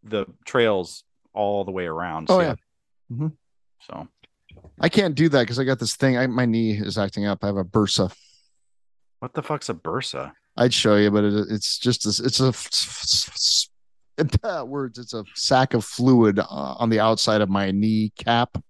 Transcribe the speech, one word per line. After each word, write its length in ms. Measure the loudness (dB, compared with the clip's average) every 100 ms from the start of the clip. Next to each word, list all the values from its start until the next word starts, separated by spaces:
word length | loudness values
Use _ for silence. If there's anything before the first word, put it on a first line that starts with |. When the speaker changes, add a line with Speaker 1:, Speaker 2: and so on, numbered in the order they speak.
Speaker 1:
the 240 | -4 -6 -6 -12
trails 580 | -4 2 2 2 -2 -12 _ _ _
all 320 | -4 -2 -2
the 60 | -4
way 160 | -6 -6
around. 400 | -6 -6 -8 2
Speaker 2:
Oh, 100 | 2
Speaker 1:
See 40 |
Speaker 2:
yeah. 80 | 2
Speaker 1:
it. 60 | -4 _ _ _ _ _
Speaker 2:
Mm-hmm. 160 | -8 -8 -8 _ _ _ _ _
Speaker 1:
So. 200 | -16 -16 _ _ _ _ -20 -20 _
Speaker 2:
I 80 | 0
can't 240 | 2 2
do 160 | 2 4
that 180 | 4 2
'cause 100 | -2
I 60 |
got 140 | -2 -2
this 180 | -4 0
thing. 220 | 2 2
I, 80 | 0
my 180 | 0
knee 280 | 0 2 0
is 260 | 0 -2 -2
acting 260 | -4 -2
up. 180 | -4 -2
I 40 | -2
have 100 | -4
a 80 |
bursa. 480 | 0 0 2 0 -2 -4 _ _ _ _ _ _ _ _ _ _
Speaker 1:
What 120 | -10
the 100 | -8
fuck's 280 | -6 -6 -6
a 40 |
bursa? 580 | -8 -6 -6 -6 -10 -12 _ _
Speaker 2:
I'd 200 | 0 2
show 220 | 2 4 4
you, 140 | 6
but 140 | 4
it, 220 | 2 0 -2
it's 300 | -4 -4 -2
just 260 | -2 0
this, 160 | -2 -2
it's 180 | -2 0
a 80 | 0
f-, 200 | 0 -4
f-, 600 | -4 -4 -8 -2 -2 -2 -2 0 0 -2 _ _ _ _ -4
f-, 160 | -4 -2
f-, 180 | -6 -6
<laughs> 60 | -6
words. 300 | -6 -8 -10
It's 160 | -12
a 100 | -10 -10
sack 380 | -6 2 2 4
of 140 | 0 -2
fluid, 520 | 0 6 8 6 4
uh, 60 | -2
on 400 | -6 -10 -4 0
the 100 | 2
outside 400 | 4 2 2 2
of 80 | 2
my 220 | 0 0
kneecap. 920 | 0 0 0 -2 -4 -2 0 0 -4 -12